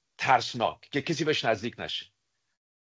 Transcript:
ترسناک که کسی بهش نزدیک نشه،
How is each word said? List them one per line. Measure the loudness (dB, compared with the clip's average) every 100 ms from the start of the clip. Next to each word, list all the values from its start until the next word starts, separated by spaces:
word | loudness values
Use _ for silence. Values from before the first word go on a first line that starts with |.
| _ -4
ترسناک | 4 4 2 0 0 -2 -6
که | -4
کسی | -2 -2
بهش | 0 0 2
نزدیک | 0 -2 -8
نشه، | -8 -8 -12 _ _ _ _ _ _ _